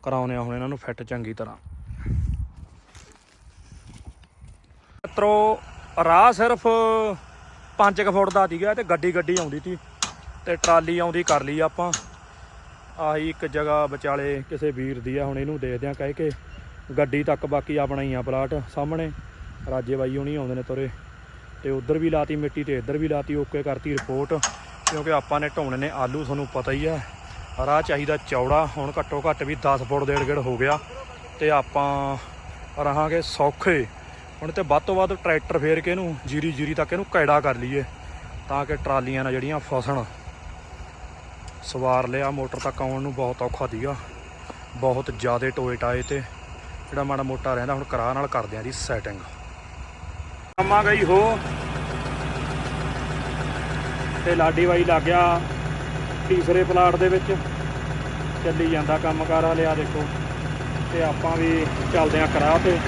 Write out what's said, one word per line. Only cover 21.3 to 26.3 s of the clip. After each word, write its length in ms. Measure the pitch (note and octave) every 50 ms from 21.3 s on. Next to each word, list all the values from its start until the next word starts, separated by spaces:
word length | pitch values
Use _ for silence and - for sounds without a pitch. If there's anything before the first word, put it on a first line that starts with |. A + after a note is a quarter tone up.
| - - - - - - -
ਤੇ 80 | C3+
ਉੱਧਰ 280 | C3+ C3+ A#2+ A#2+ D3+ D#3+
ਵੀ 120 | D#3+ E3
ਲਾਤੀ 260 | D#3+ D#3 D3 C#3 D3+
ਮਿੱਟੀ 280 | D3+ D3 C#3+ - - D3
ਤੇ 120 | D3 C#3+ B2+
ਇੱਧਰ 180 | A2+ A#2 C#3 D3+
ਵੀ 100 | D#3 D#3
ਲਾਤੀ। 260 | D3+ C#3+ C#3 - D3
ਓਕੇ 260 | D3 C#3+ - - D3 C#3
ਕਰਤੀ 300 | C#3+ C3+ B2+ - D3 C#3+
ਰਿਪੋਰਟ, 420 | C3+ - - C3 C3+ C#3 C3+ E3 D3+ - - - - - - - - - -
ਕਿਉਂਕਿ 220 | D#3+ D3+ D3+ D#3+ D#3
ਆਪਾਂ 280 | C#3+ - - D3 D3
ਨੇ 80 | D3 D3+
ਢੋਣੇ 280 | - - D3+ C3+ B2+
ਨੇ 140 | B2+ C#3 D3+ -
ਆਲੂ, 320 | C3+ C3 B2 B2+ D3+ D#3
ਤੁਹਾਨੂੰ 220 | B2+